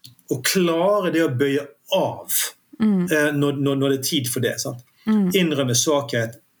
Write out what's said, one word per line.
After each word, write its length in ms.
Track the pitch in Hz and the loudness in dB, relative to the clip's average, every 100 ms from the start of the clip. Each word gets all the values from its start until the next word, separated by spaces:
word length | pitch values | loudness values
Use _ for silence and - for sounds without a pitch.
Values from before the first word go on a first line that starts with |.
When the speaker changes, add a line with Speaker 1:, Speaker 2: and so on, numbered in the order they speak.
| - - - | -20 -20 -6
Speaker 1:
Og 100 | 131 - | -4 0
klare 640 | 190 170 165 185 208 185 | 0 2 2 2 2 0
det 100 | 160 160 | 0 0
å 60 | |
bøye 320 | 123 143 139 - - - | 0 0 0 -4 -16 -4
av, 360 | 190 131 107 - - - - _ - | 0 0 -4 -4 -4 -4 -10 _ -2
Speaker 2:
Mm. 240 | 220 190 180 | 2 2 2
Speaker 1:
eh, 200 | 156 151 | 2 2
når, 240 | 147 143 139 | 2 0 0
når, 160 | 139 135 | 0 0
når 120 | 139 | 0
det 80 | 135 | 0
er 40 | |
tid 260 | 131 151 123 | 0 -2 -2
for 80 | 131 | -2
det, 140 | 117 - | -2 -4
sant? 180 | - 123 - _ 214 | -8 -10 -18 _ 0
Speaker 2:
Mm. 220 | 214 185 190 | 2 2 2
Speaker 1:
Innrømme 400 | 170 143 127 120 | 2 0 0 0
svakhet, 640 | 160 143 131 120 113 - _ _ | 2 0 0 -4 -4 -8 _ _